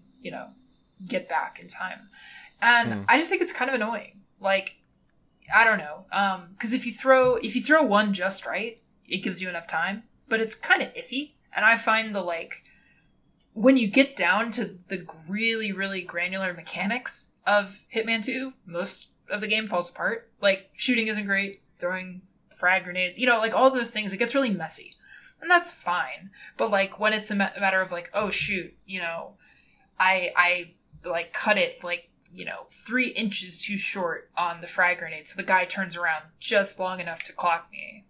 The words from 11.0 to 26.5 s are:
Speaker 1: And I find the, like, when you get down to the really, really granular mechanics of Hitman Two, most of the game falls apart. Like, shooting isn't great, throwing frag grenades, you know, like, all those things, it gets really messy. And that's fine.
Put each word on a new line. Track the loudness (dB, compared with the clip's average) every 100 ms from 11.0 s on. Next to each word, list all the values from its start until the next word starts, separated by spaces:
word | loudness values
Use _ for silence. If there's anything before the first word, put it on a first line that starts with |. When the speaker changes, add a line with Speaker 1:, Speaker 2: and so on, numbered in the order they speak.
| -8 -8 -8 _ _
Speaker 1:
And | 2 4
I | 4
find | 2 0 0 -4
the, |
like, | -4 -6 -8 -16 _ _ _ _ _ _ _ _ _
when | 2 6 6
you | 6
get | 4 4 2
down | 2 2 0
to | -4 -6 -10 -10
the | -10 -10 -16 -8
really, | -2 0 0 -2
really | -4 -4 -4
granular | -6 -6 -4 -4 -4
mechanics | -6 -10 -6 -4 -4 -2 -4 -6 _ 2
of | 2 2 -6 -8
Hitman | -4 -2 -2
Two, | -2 -6 -6 -12 -10
most | -2 0 -2 -6 _ -8
of | -6
the | -2
game | -2 -2
falls | -2 -4
apart. | -4 -4 -4 -10 _
Like, | 2 2 -4 -4
shooting | 0 0 0
isn't | -2 -2
great, | -2 -2 -8 _ _
throwing | -6 -6 -8 -14 -20 _ _ -2
frag | 2 2 0
grenades, | -4 -4 0
you | 2
know, | 4
like, | 2 4
all | 4
those | 4 0
things, | -2 -2
it | -2
gets | 0 2
really | 2
messy. | 0 -4 -6 -8 -20 -20 -20 -20 _
And | 4
that's | 4 4
fine. | -4 -4 -2 -4 -10 -18 -20 -10